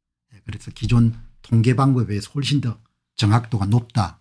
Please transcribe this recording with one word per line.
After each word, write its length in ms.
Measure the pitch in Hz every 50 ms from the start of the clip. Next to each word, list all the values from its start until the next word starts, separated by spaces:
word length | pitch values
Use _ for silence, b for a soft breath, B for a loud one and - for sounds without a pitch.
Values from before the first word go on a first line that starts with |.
| _ _ _ _ _ _ -
예, 80 | 104 _
그래서 260 | - 113 110 - -
기존 440 | - - - 107 117 120 117 113 113 - - - - _ -
통계 320 | - 120 113 113 123 123
방법에 320 | 123 135 139 135 127 113 92
비해서 240 | 101 101 95 -
훨씬 300 | - 143 139 - 147 143
더 200 | - 120 107 - _ _ _ _ _ _ _
정확도가 500 | - - 101 104 113 117 - - 107 98
높다, 540 | 98 107 120 117 - - 117 98 87 - _